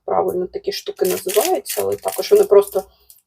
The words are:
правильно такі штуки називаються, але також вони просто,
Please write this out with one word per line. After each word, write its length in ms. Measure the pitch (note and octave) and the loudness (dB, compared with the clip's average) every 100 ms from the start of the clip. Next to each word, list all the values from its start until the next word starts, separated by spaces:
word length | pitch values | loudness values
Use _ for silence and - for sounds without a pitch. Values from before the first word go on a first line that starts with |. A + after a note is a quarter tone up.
| - | -4
правильно 420 | F#3 F#4 F3+ F3+ | -2 0 -2 -4
такі 240 | - - | -8 -8
штуки 340 | - - - F#3 | -8 -8 -2 -2
називаються, 760 | - F3+ G#3 F#3 F#3 - - | -2 -2 0 2 0 -4 -4
але 140 | G2 G3+ | -4 -4
також 360 | - - F#3 | -6 -4 2
вони 120 | G#3 | 4
просто, 400 | G3+ G3+ G3+ F#3+ - _ _ _ | 6 4 4 -2 -6 _ _ _